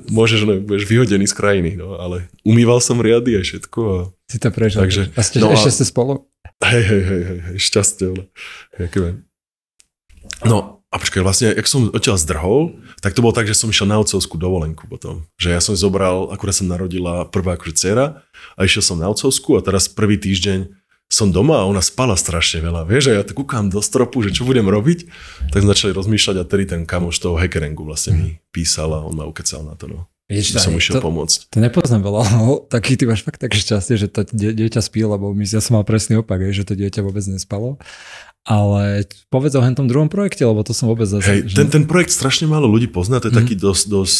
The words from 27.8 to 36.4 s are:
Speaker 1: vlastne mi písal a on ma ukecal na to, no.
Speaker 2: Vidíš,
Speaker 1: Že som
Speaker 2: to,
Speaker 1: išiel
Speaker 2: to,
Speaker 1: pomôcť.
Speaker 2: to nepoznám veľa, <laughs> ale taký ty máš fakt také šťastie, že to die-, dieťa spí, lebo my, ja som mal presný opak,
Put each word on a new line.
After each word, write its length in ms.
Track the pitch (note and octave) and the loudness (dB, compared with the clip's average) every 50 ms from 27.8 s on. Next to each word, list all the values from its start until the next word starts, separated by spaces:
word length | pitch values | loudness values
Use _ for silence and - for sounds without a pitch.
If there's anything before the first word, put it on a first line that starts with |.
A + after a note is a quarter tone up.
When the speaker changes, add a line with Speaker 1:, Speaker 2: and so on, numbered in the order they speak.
| D2+ | -10
Speaker 1:
vlastne 300 | D2+ D2+ - - - G2 | -10 -8 -6 -2 0 0
mi 140 | E2 F2+ D#2+ D#2+ - _ _ | 0 0 -2 -6 -10 _ _
písal 440 | - F2 E2 - - - D#2 D#2+ D#2 | -8 -4 -4 -2 -2 -2 -2 -2 -4
a 80 | D#2 | -4
on 120 | D2+ D#2+ D#2+ | -4 -6 -6
ma 120 | D#2 D2+ | -8 -8
ukecal 360 | D#2 D#2 - D#2 - - D2+ D#2 | -8 -10 -8 -8 -8 -8 -8 -12
na 120 | D2+ D#2 | -12 -14
to, 120 | - - | -14 -14
no. 140 | D2+ D2+ E2 F2 - _ _ _ | -14 -12 -12 -14 -16 _ _ _
Speaker 2:
Vidíš, 300 | _ G2+ G2+ G2+ - A2 | _ -4 -2 -2 0 0
Speaker 1:
Že 60 | A#2 F#2 | 0 0
som 100 | F2+ E2 | 2 2
Speaker 2:
to, 60 | E2 | 0
Speaker 1:
išiel 160 | - - A2+ | 0 0 0
Speaker 2:
to, 80 | - - | 0 0
Speaker 1:
pomôcť. 360 | D#2+ E2 D#2+ D2 E2 - - - | -2 -2 -4 -2 -2 -2 -2 -2
Speaker 2:
to 120 | _ - A2 | _ 0 2
nepoznám 440 | A2+ B2 - F3+ - B2 A#2 G#2 F#2+ | 2 4 2 2 2 2 2 2 2
veľa, 200 | G2+ G2+ G#2+ A#2+ G2 | 0 0 0 2 4
<laughs> 60 | A#2 A#2 | 4 4
ale 140 | A2 A#2+ C#3+ - - | 4 4 2 0 -2
taký 300 | _ - A#2+ G2 - C3 | _ -4 -2 0 0 0
ty 80 | - C#3 | 2 2
máš 160 | A#2 A2+ G#2 - | 2 0 0 -2
fakt 140 | - - - | -6 -8 -6
také 180 | - A#2+ G#2 | -6 -2 -2
šťastie, 400 | G2+ - - A2 G2+ F#2 - A#2+ | -2 0 0 -2 -2 0 0 0
že 120 | G#2 G#2 G2+ | 0 0 -2
to 160 | - A2 G2 | -2 -4 -4
die-, 260 | - - G#2+ G2+ G#2+ A2+ | -2 -2 -2 -2 0 0
dieťa 260 | A2 A2 A2 - A#2 | 0 -2 0 0 -2
spí, 220 | - - - G#2+ A2 | -4 -2 -2 -2 0
lebo 280 | G#2+ G#2 G2 G2 G2+ | 0 0 -2 -2 -4
my, 100 | G2+ G#2 G#2 | -2 -2 -2
ja 160 | G2 G#2+ G#2+ | -2 -2 -2
som 140 | - - A#2 | 0 2 2
mal 100 | G#2+ G2+ | 2 2
presný 320 | - A2+ A2 - - A2+ | 2 0 0 2 2 0
opak, 240 | A2 A2+ - G2+ F#2 | 0 0 0 -2 -2